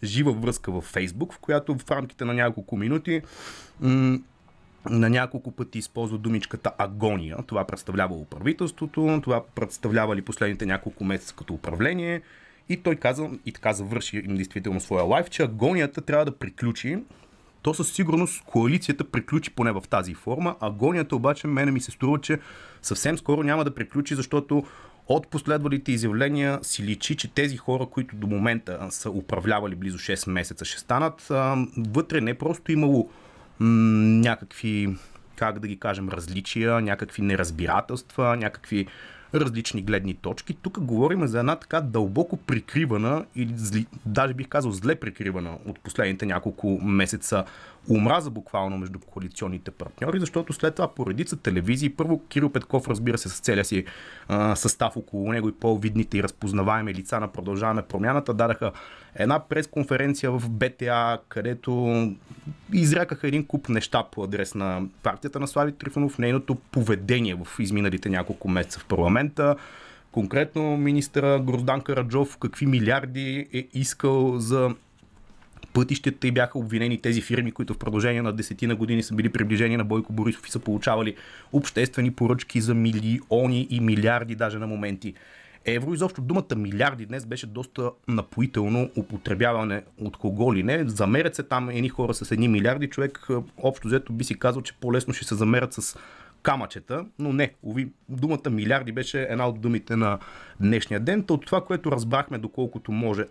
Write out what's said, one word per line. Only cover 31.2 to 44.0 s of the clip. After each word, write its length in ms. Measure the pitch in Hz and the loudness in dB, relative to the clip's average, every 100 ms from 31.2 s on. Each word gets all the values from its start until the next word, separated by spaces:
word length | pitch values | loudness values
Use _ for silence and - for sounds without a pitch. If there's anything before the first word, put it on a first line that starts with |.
| - | -2
а, 260 | 135 135 135 123 - | 0 2 0 -2 -2
вътре 440 | 110 127 160 160 | -2 0 0 0
не 120 | 113 | 0
просто 380 | 123 160 165 - | 0 -4 -4 0
имало, 380 | 156 143 135 110 - - - - - | 4 6 6 2 -4 -20 -20 -18 2
м, 80 | 113 113 113 110 110 113 117 | 6 8 8 8 8 8 6
някакви, 680 | 113 - - 110 104 101 95 - - - - | 2 -6 -6 -2 0 0 -2 -8 -20 -20 -4
как 240 | 110 101 | -2 -2
да 80 | 101 | -6
ги 120 | 95 | -4
кажем, 300 | 107 98 95 | -4 -4 -4
различия, 720 | 92 85 92 95 110 113 117 | -6 -6 -8 -4 0 2 2
някакви 400 | 107 101 101 - | 2 -2 -4 -2
неразбирателства, 1160 | 101 92 85 82 85 90 - 123 - - 123 120 | 2 2 0 -2 0 0 0 -6 -6 0 0 2
някакви 500 | 107 - - 104 98 - - - - 156 | -2 -6 -2 -2 -2 -6 -20 -20 -4 0
различни 460 | 135 113 113 110 | 0 0 -4 -4
гледни 320 | 101 101 95 | 0 0 0
точки. 400 | 87 92 - - | -4 -6 -6 -8
Тук 260 | - 185 196 | -8 -8 -6
говорим 480 | 131 113 147 185 143 | -2 2 2 2 0
за 120 | 113 | 0
една 160 | 123 165 | 0 -2
така 260 | - 165 | -2 -2
дълбоко 560 | 143 113 101 104 135 - | 0 0 0 0 0 -2
прикривана 880 | - 117 - 147 156 104 110 151 - 123 | -2 -2 -2 0 0 2 2 0 -2 -4
или 180 | 117 | -4
зли-, 340 | 117 107 107 113 - | -4 -2 -2 -2 -6